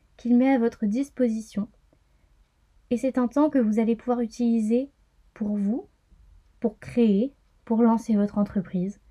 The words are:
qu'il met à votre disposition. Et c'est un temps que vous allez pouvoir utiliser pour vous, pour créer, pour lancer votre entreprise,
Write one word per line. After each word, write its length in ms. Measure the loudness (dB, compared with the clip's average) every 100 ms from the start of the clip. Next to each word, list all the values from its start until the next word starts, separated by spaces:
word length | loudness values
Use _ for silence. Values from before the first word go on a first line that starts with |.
| _ _
qu'il 200 | 0 2
met 160 | 4
à 60 | 2
votre 280 | 0 -2 -4
disposition. 800 | -4 -6 -2 -2 -2 -8 -8 -8 _ _ _ _ _ _ _ _ _ _ _ -8
Et 80 | -4
c'est 180 | -2 -2
un 120 | -2
temps 200 | 0 2
que 100 | 2
vous 200 | 0 0
allez 180 | 0 -2
pouvoir 240 | -2 -4
utiliser 720 | -4 -2 0 0 0 0 -2 _ _ _ _
pour 220 | -8 -6 -2
vous, 300 | -2 -4 -8 _ _ -20 -20 -20 _ _
pour 200 | -6 -6
créer, 540 | -6 0 2 2 0 -6 _ _
pour 180 | -4 2
lancer 340 | 2 2 0 0
votre 220 | 0 -2
entreprise, 640 | -2 -4 -6 -6 -6 -8 _